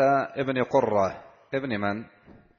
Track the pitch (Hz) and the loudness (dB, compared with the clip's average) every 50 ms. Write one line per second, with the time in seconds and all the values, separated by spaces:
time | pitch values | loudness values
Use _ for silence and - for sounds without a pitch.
0 | 135 139 139 135 127 - - 139 135 131 131 127 120 - - 139 120 113 107 101 | 2 4 4 2 0 -2 -4 -4 -4 -2 0 -2 0 2 2 2 2 4 2 2
1 | 95 92 90 - - - - _ _ _ - 135 139 135 110 101 101 101 101 110 | 0 0 -2 -6 -14 -20 -20 _ _ _ -6 -6 -4 -4 -4 -2 -2 -2 -4 -4
2 | 113 - _ _ _ - - - _ _ _ | -8 -14 _ _ _ -20 -20 -20 _ _ _